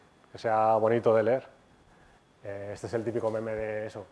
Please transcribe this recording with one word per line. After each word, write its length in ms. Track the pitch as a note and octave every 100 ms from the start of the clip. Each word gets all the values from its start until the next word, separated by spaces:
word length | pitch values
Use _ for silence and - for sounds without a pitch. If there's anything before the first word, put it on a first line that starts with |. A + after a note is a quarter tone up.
| _ _ _
que 60 | -
sea 360 | A#2 A2 A2 A2+
bonito 380 | A2 A#2 A2+
de 80 | A2+
leer. 240 | A2 - - - _ _ _ _ - _ _ _
Eh, 280 | G#2 G2+ G2+
este 140 | G2 G#2+
es 60 |
el 100 | A#2
típico 260 | G#2+ A2+ A2
meme 240 | A2 A2+
de 320 | A2 G#2+ G#2+ A2
eso. 180 | A2+ F#2+